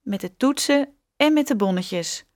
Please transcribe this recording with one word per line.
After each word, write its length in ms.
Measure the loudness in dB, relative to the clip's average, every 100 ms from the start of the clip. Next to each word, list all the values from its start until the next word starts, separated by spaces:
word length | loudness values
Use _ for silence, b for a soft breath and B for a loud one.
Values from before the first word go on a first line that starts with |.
met 200 | -6 -6
het 180 | -6 _
toetsen 560 | 0 0 0 0 0 _ _ _
en 180 | 2
met 140 | 2 0
de 80 | 0
bonnetjes. 680 | 0 0 -2 -6 -6 -10 _